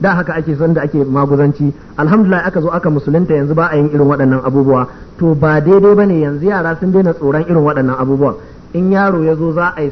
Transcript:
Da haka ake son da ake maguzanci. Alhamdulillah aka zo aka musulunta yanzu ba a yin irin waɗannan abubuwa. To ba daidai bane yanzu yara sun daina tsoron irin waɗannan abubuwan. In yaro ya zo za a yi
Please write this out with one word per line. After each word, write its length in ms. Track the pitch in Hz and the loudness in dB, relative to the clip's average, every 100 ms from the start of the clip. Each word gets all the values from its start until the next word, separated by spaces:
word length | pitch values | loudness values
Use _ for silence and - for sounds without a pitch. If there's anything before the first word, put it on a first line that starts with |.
Da 140 | 196 | -2
haka 200 | 175 170 | -2 -2
ake 200 | 160 156 143 | -6 -4 -2
son 160 | 165 | 0
da 80 | 165 | 0
ake 200 | 147 151 | 0 -2
maguzanci. 680 | 135 135 139 143 143 147 143 - - - | 0 0 0 2 2 0 -4 -4 -10 -4
Alhamdulillah 500 | 156 214 190 180 180 | -2 2 2 0 -2
aka 140 | 185 | -4
zo 80 | 160 | -4
aka 180 | 170 165 | -2 -2
musulunta 460 | 147 143 160 180 | -2 0 -2 0
yanzu 180 | 151 143 | 0 0
ba 120 | 156 170 | -2 0
a 40 | 151 | 0
yin 120 | 147 | 0
irin 160 | 147 143 | 2 2
waɗannan 380 | 139 131 131 127 | 2 2 0 0
abubuwa. 400 | 139 135 127 123 - - - | 0 2 0 -2 -8 -20 -4
To 160 | 165 | -2
ba 260 | 147 156 151 | 2 2 2
daidai 340 | 151 196 202 202 | 4 4 6 4
bane 180 | 196 165 | 2 0
yanzu 240 | 147 143 185 | -2 -2 -2
yara 300 | 190 165 160 | -2 -4 -4
sun 140 | 185 | 0
daina 200 | 190 180 | 2 2
tsoron 280 | 165 143 151 | 0 -2 0
irin 140 | 165 165 147 | 0 0 2
waɗannan 300 | 143 131 131 | 0 -2 -2
abubuwan. 360 | 131 135 139 - - - - | -2 0 0 -2 -12 -20 -10
In 180 | 170 185 | -4 0
yaro 320 | 196 196 175 | 0 0 0
ya 100 | 160 | 0
zo 160 | 156 165 | 0 -2
za 220 | 160 175 | -2 -4
a 80 | 165 | -4
yi 80 | 147 | -6